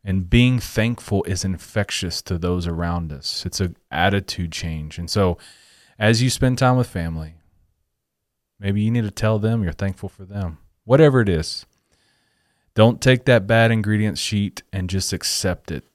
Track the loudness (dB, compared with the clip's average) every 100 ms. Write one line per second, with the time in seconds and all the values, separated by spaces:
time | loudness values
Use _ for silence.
0 | -2 -2 2 4 4 2 -2 -2 -2 -2
1 | -2 -2 -2 -4 -4 -6 -6 -4 -4 -4
2 | -6 -8 -6 -4 -2 -2 -2 -4 -2 -4
3 | -6 -8 -10 -8 -8 -4 -4 -6 _ 0
4 | 2 2 -4 -8 -8 -6 -8 -8 -10 -10
5 | -4 0 0 0 -10 -20 _ _ _ _
6 | 2 2 0 2 0 2 2 2 0 -4
7 | -6 -8 -10 -18 _ _ _ _ _ _
8 | _ _ _ _ _ _ -4 0 0 0
9 | -2 -2 0 2 0 0 -2 -4 -6 -6
10 | -12 -14 -12 -8 -6 -8 _ _ 2 6
11 | 6 6 4 2 -2 -10 -16 _ _ _
12 | _ _ _ _ _ _ _ 4 4 6
13 | 2 2 4 2 4 2 4 2 0 0
14 | 0 -4 -4 -2 -2 -6 _ -6 -4 -4
15 | -4 -6 -4 -2 -2 -4 -8 -10 _